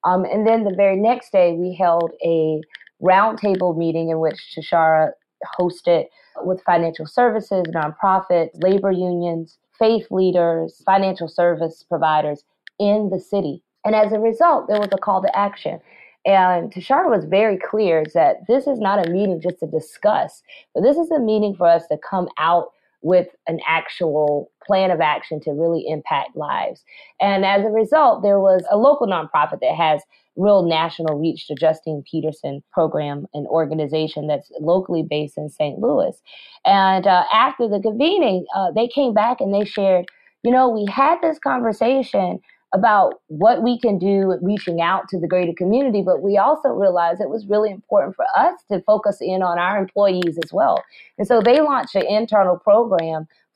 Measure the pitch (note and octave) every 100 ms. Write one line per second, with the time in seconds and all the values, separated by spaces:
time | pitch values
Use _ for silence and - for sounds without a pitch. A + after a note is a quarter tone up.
0 | - F#3 F#3 G#3 A3 A3+ G#3 F#3 G3 F#3+
1 | G#3+ B3 - G3 F3 E3+ F3+ F3 F3+ E3+
2 | E3 - E3+ E3 D#3 D#3 - - - _
3 | F#3 F#3 A3 A3 G#3 F#3+ F3+ E3 E3 E3
4 | E3 D#3+ D#3+ - - - D#3 E3+ D#3+ D#3+
5 | D#3 - _ _ - - F3+ - - E3
6 | - _ _ - F3+ F#3 - F3 E3 E3
7 | D#3 - B3 G#3+ G3+ F#3+ E3+ D#3+ D#3 D#3
8 | G3 F#3 - F3 E3 D#3+ F#3 G3 G3 F#3
9 | F3+ F3 F3 E3 D#3+ _ _ _ A3 A3+
10 | A3+ F#3+ F#3 F3+ E3+ E3 D#3+ _ - G3
11 | F#3+ F#3+ E3 - F3 D#3+ E3 - _ E3+
12 | D#3 D#3 D3+ D3 _ _ - - G3+ G#3+
13 | G#3 F#3+ - G3+ D#3 D3+ _ _ G#3 G#3+
14 | G#3 G#3+ A3+ A3+ E4+ C#4 - G#3 G3+ F#3+
15 | - F#3+ F#3+ - G3+ G3+ - F3 _ _
16 | - _ - G3 F#3 F3 E3+ F#3 - C#4
17 | F#4 G#3 D3+ F#3+ A3 F#3+ - G#3+ G3 D#3+
18 | D#3 F3 D3 - F#3+ C4 C4+ B3+ G3 G#3
19 | E3+ F3+ G3+ E3+ F3+ F3 D#3+ D#3 - -
20 | D#3 D#3 - - _ - _ - A3 D4
21 | E4+ D#4 A3+ G#3+ G#3 F3+ E3+ E3 E3+ D3+
22 | - F#3+ F3+ - D#3+ F3 - _ _ _
23 | D#3 F3+ F3 _ - E3 - E3 - -
24 | E3 D3 D3+ D3 - _ - F#3+ F#3+ E3
25 | D#3 C3+ - D3+ D3+ C#3+ E3 E3 - D#3+
26 | - D3 - D#3 D3 - - - _ -
27 | - _ G3 G3 F#3+ G3+ G#3+ A3 A3 D#4
28 | C#4 G#3+ G3+ G3+ F#3+ F#3 F3 G#3 C4 D4
29 | G#3+ F3 D#3+ D#3 D3+ - - D#3 D#3+ D3+
30 | - _ _ - G3 G3+ E3+ D#3+ E3 -
31 | D#3+ D3 D#3+ E3 - D3 D#3+ D#3+ - D3+
32 | - D#3+ D#3 D3+ C#3+ C#3 _ - D#3+ D3+
33 | D3 C#3+ D3 D3 C#3+ D#3+ D3 D#3 D3 D#3+
34 | D#3 D#3 D3+ C#3+ - C#3+ D3+ F#3 F#3 E3+
35 | D#3+ D3+ D3 - D3+ - D3+ - A3+ C#4+
36 | E2+ - _ - - - - G3 F#3+ F#3+
37 | F#3+ F3+ - A3 C4+ - A#3 G3+ G#3+ A3
38 | D#4 G4 C4 F#3 - F#3+ F#3 F#3 A#3 C#4
39 | C4 G#3 A3 B3 G3 G3 G#3 - G3 F3+
40 | F3+ _ _ _ A#3 B3+ B3+ A3 G3+ A#3
41 | C#4 E4+ E4 D#4 C#4 C4 A#3 G#3+ A3+ C4+
42 | B3+ G3+ F3+ F#3 _ _ _ F#3 A3 G#3
43 | F3 - _ D3+ G#3+ B3 A#3+ A#3+ A#3 G3
44 | F#3+ G3 F#3+ F3+ F3+ G#3 - E3 E3 F#3+
45 | - F#3 E3 F3+ F3 E3+ F#3 A#3 C#4 G#3
46 | F#3 D#3+ F#3+ G3+ A#3 D#4 C4 - G3 F3
47 | E3+ F#3 F3+ A3 G3+ G#3 G#3+ F#3+ _ G#3
48 | D#3+ - - F#3+ D4+ F4+ _ F#3+ - G#3+
49 | G#3 G3 - F#3 F#3 E3+ F3+ G#3 F#3+ G3+
50 | G3+ F#3 F3 D#3+ E3+ F3+ C3+ E2 - -
51 | - - G#3 A#3 G#3+ C#4 D4+ C4 - F#3+
52 | - G#3 A3+ G#3+ F#3 F3+ - G#3 A#3 F3+
53 | D#3+ D#3+ D#3+ _ _